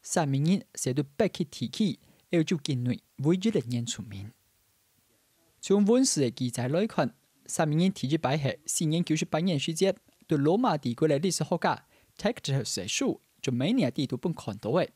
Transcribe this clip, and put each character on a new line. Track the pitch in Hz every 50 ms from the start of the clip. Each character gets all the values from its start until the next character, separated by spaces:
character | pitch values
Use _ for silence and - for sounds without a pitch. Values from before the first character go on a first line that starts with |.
三 | _ - - 180 160
名 | 139 135 135 147
人 | 165 196 190 - _ _
是 | - - 131
对 | 127 139 147 - _
北 | - 226 180
极 | - - 180
地 | - - - - -
区 | - - 220 185 123 _ _ _ _ _ _ _
欧 | - 170
洲 | 160 - 196 151 -
境 | - 139 123 123
内 | 123 123 - _ _ _
唯 | - - 151 175
一 | 185 185 226
的 | 214 170 120 117
原 | 120 120 120
住 | 117 - -
民。 | 98 107 101 98 101 107 _ _ _ _ _ _ _ _ _ _ _ _ _ _ _ _ _ _ _ _ _ _ _ _ _ _ -
从 | - 190 208 208
文 | 196 233 254 269
史 | 262 - -
的 | 135 120
记 | 113 - 131 123
载 | 117 - 120
来 | 127 147 170 214
看， | 220 - - 147 117 - _ _ _ _ _ _
三 | - - - 165
名 | 156 147
人 | 156 175 190
提 | - - - 131
起 | 151
摆 | 160 - 127 139
在 | 156 139 131 - - _
四 | - - - 175 151
千 | 156 170 175
九 | - 302
十 | 156 -
八 | - -
年 | 156 170 196 170 139
时 | - - 160
节， | 160 185 190 185 - _ _ _ _ _
对 | _ 160
罗 | 147 139 151 180
马 | 220 254 233 165
帝 | 147 - 123 117
国 | - 156
的 | 156 147 139
历 | 165 190
史 | 156 - 156
学 | - 185 165
家 | - 180 160 - - _ _ _ _ _ _
Tacitus | - - 208 247 - - - 135 135 110 - -
的 | 101 87
书， | 104 - - 277 240 - - _ _ _ _
就 | - -
每 | 123 120 131 175
年 | 240 269 131 123
地 | - - 143
图 | - 135
本 | 120 - - 160
看 | - - - 101
到 | 104 - 104
的。 | 135 180 156 - _